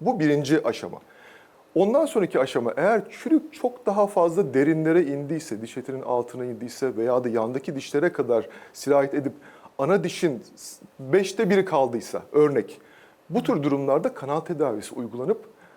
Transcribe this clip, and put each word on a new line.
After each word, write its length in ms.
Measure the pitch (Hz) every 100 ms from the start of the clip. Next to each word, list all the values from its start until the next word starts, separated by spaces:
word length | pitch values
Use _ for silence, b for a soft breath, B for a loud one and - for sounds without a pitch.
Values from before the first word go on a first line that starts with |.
Bu 180 | 165 233
birinci 480 | 156 147 135 160 -
aşama. 300 | 110 87 71 - B B B B B B 165
Ondan 300 | 196 269 302
sonraki 340 | 233 170 151
aşama, 340 | 135 139 117 -
eğer 240 | 180 233 -
çürük 440 | - 247 320 -
çok 320 | - 247 247 -
daha 220 | 202 202
fazla 460 | 196 170 165 160
derinlere 500 | 127 139 160 160 170
indiyse, 580 | 147 139 143 160 - 107
diş 160 | 117 -
etinin 240 | - 131
altına 440 | 127 123 120 127 123
indiyse 520 | 120 120 - 135 110
veya 260 | 117 123
da 60 | 123
yandaki 460 | 113 110 131 - 139
dişlere 360 | - 143 170
kadar 360 | 170 123 117 - B B
sirayet 400 | - 135 139 139
edip 200 | 143 131 - B B B -
ana 260 | 139 196
dişin 400 | 170 - 170 117 - - - - - -
beşte 500 | 131 175 196 - 208
biri 160 | 196 185
kaldıysa 560 | 151 131 120 - 98 -
örnek, 500 | 147 151 131 101 - b b b b -
bu 140 | 180
tür 200 | 240 202
durumlarda 500 | 143 139 139 143 247
kanal 260 | - 135 151
tedavisi 560 | 160 156 147 107 98 127
uygulanıp 500 | 117 120 147 220 - b b